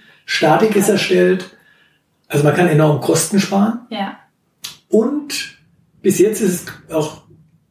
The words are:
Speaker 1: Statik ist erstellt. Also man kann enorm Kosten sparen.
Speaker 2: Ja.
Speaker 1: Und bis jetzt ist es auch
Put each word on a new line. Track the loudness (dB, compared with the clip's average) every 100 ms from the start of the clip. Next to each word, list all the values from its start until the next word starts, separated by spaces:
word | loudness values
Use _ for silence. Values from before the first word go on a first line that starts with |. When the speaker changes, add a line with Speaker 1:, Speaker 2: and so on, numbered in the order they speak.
| _ _ -8
Speaker 1:
Statik | -2 2 2 2 2
ist | 0
erstellt. | 0 0 2 2 0 -4 -18 _ _ _ _ _ _ -6
Also | 0
man | 2 2
kann | 2
enorm | 4 2 2
Kosten | 0 0 0 -2
sparen. | 0 0 0 -2 -8
Speaker 2:
Ja. | -8 -8 -12 _ _ _ _ -20 -20 _
Speaker 1:
Und | 0 0 -2 -6 -10 -10 -16 _ _ _ _
bis | 0 2
jetzt | 2 2
ist | -2 -2 -8 -18 -8
es | -6
auch | -6 -8 -20 -20 _ _ _